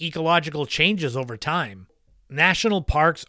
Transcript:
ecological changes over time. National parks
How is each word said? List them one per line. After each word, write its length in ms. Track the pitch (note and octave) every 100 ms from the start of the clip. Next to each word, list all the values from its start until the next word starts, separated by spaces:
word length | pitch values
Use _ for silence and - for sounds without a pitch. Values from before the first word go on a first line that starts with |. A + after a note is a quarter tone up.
ecological 640 | E3 F3+ D#3+ E3+ D#3 D3+
changes 500 | C#3 - F3 G#3 D3
over 220 | B2+ B2 A2+
time. 520 | D3+ E3+ B2 F#2+ F#2 _ _ _ -
National 500 | C3+ F3 F3 A3+ G3
parks 460 | - D3 E3 D#3